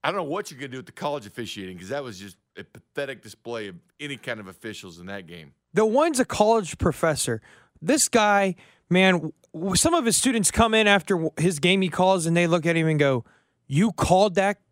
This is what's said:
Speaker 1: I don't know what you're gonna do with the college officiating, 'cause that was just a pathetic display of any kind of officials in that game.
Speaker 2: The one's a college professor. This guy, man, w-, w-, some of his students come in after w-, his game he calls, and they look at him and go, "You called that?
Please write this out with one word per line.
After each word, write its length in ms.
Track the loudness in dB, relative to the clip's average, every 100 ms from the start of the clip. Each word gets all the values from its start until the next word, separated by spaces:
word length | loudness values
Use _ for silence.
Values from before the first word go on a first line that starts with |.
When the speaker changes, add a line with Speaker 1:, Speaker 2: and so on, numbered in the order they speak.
Speaker 1:
I 80 | -4
don't 60 | -4
know 60 |
what 280 | -6 -6 -8
you're 80 | -14
gonna 100 | -14
do 80 | -14
with 80 | -16
the 60 |
college 340 | -10 -8 -8 -10
officiating, 520 | -12 -12 -10 -14 -14
'cause 120 | -10
that 140 | -10
was 160 | -10 -16
just 180 | -18 -20 _ -20
a 80 |
pathetic 580 | -20 -20 _ -10 -10 -12
display 460 | -18 -18 -12 -10 -10
of 80 | -14 _ _
any 160 | -14 -12
kind 240 | -10 -12
of 80 | -12
officials 520 | -14 -14 -14 -16 -18
in 80 | -14
that 200 | -14 -16
game. 260 | -20 -20 _ _
Speaker 2:
The 120 | -2 2
one's 340 | 2 2 0
a 60 | -4
college 520 | 0 2 2 -2 -4
professor. 640 | -2 0 -2 0 -4 -6 _ -20 _ _
This 260 | 0 0 2
guy, 480 | 4 4 4 2 -4 -14 _ _
man, 260 | 4 4 4
w-, 180 | -2 -12 _
w-, 220 | -8 -2 2
some 180 | 4
of 120 | 2 2
his 100 | 2
students 340 | 2 2 0
come 240 | 2 4
in 140 | 4 4
after 280 | 4 2 -2
w-, 160 | -2 0
his 220 | -2 2
game 220 | 2 2
he 80 | 0
calls, 360 | 2 2 2 2
and 120 | 2
they 100 | 2
look 180 | 2 2
at 100 | 0
him 120 | 2
and 100 | 2
go, 280 | 2 2 -4 _ _ _ _
"You 240 | 0 0
called 440 | 0 2 4 4 2
that? 260 | 0 -2 _